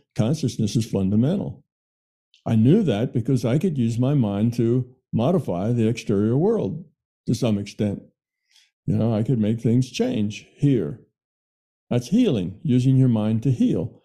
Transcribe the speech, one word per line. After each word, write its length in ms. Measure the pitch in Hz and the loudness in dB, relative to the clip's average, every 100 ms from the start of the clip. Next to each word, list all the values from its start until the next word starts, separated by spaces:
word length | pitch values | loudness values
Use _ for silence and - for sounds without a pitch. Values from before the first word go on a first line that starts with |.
| _ - | _ -4
consciousness 600 | 110 - 120 - 107 - | -2 0 -4 -2 -2 -2
is 140 | 107 | -2
fundamental. 760 | 101 95 107 131 196 - - _ _ _ _ _ _ _ _ - | -2 0 2 2 0 -6 -12 _ _ _ _ _ _ _ _ -2
I 80 | 113 | 2
knew 260 | 117 208 | 6 4
that 300 | 175 104 123 | 4 0 0
because 320 | 120 110 131 120 | -2 -2 0 0
I 140 | 139 | 0
could 180 | 190 143 | 0 0
use 220 | 117 113 | -2 0
my 160 | 127 147 | 0 2
mind 380 | 107 101 117 113 | 0 0 0 0
to 340 | 117 127 131 _ - 113 | 0 0 -2 _ -6 -2
modify 560 | 131 170 - 87 104 | 0 0 -2 -4 -2
the 160 | 120 110 | 0 0
exterior 480 | 117 - 101 107 127 | -2 -2 0 2 2
world 480 | 190 220 95 160 - _ _ _ - | 0 0 -2 -6 -12 _ _ _ -4
to 80 | 120 | -2
some 220 | 120 101 | 0 -2
extent. 420 | 101 - 104 82 - _ _ _ _ _ _ _ - | -4 -4 -4 -4 -12 _ _ _ _ _ _ _ -4
You 100 | 107 | -2
know, 160 | 110 | 0
I 80 | 107 | 0
could 140 | 117 123 | 0 0
make 220 | 104 117 | 0 0
things 300 | 117 120 127 | 2 2 0
change 560 | - 240 123 107 104 - - | -2 -4 -2 -4 -6 -16 -2
here. 460 | 143 120 76 - _ _ _ _ _ _ _ _ - | 0 0 -2 -8 _ _ _ _ _ _ _ _ -4
That's 180 | 120 123 | -4 0
healing, 520 | 220 233 117 85 - | 2 2 0 -4 -6
using 340 | 156 123 131 131 | 0 2 4 4
your 120 | 131 | 4
mind 340 | 110 107 110 | 2 0 0
to 80 | 139 | 0
heal 500 | 123 240 113 87 - | 0 0 0 -4 -10